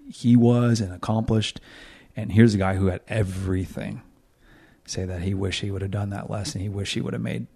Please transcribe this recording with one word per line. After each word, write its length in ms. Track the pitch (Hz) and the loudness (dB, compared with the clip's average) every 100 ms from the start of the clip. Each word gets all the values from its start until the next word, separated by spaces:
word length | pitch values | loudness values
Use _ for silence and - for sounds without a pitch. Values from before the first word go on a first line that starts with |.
| - | -18
he 280 | - 120 120 | -2 4 6
was 460 | 117 120 120 117 | 6 4 4 2
and 120 | 95 | -2
accomplished, 680 | 90 - 110 117 110 - - - - - - - - | -6 -2 -2 2 0 0 -6 -18 -20 -20 -20 -16 -10
and 160 | 110 | 2
here's 220 | 98 117 | 6 8
a 40 | 101 | 6
guy 160 | 95 95 | 2 2
who 120 | 95 | 0
had 140 | 90 - | 0 -4
everything 960 | 110 95 92 95 95 90 - 101 - - _ _ _ _ - - _ - | -2 -2 -2 -2 -2 -4 -6 -8 -10 -14 _ _ _ _ -20 -20 _ -12
say 200 | - 92 | -8 -6
that 160 | 87 | -4
he 120 | 95 | -4
wished 280 | 95 98 - | -2 -2 -4
he 100 | 101 | -6
would 100 | 95 | -6
have 100 | 95 | -4
done 180 | 101 101 | -4 -4
that 180 | 101 - | -6 -8
less, 240 | 107 98 | -6 -6
and 80 | 95 | -6
he 60 | 101 | -6
wished 240 | 101 98 | -6 -6
he 80 | - | -6
would 120 | 123 | -4
have 80 | 117 | -4
made 260 | 113 120 120 | -4 -6 -8